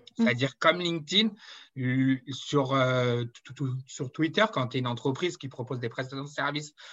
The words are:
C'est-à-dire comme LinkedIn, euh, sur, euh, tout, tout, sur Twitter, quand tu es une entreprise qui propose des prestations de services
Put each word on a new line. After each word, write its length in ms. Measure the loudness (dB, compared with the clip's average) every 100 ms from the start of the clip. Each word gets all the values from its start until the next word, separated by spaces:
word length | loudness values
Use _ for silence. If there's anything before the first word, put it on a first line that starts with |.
| -2 0
C'est-à-dire 400 | 0 2 0 2
comme 220 | 2 2
LinkedIn, 500 | 0 -2 0 2 2 0 -12 -20 -16 -4
euh, 400 | 0 4 4 2 -2
sur, 460 | -10 -2 0 2
euh, 500 | 4 4 4 2 2 -2 -8
tout, 100 | -18
tout, 220 | -6 -4 -4 -8
sur 260 | -8 -8
Twitter, 320 | -2 0 4 2
quand 160 | 2 -2
tu 80 | 0
es 40 |
une 60 | -2
entreprise 520 | -2 -2 0 -2 -4
qui 100 | -8
propose 320 | -8 -6 -6
des 80 | -4
prestations 360 | -6 -6 -8
de 40 | -8
services 460 | -4 -4 -4 -8 -14 -20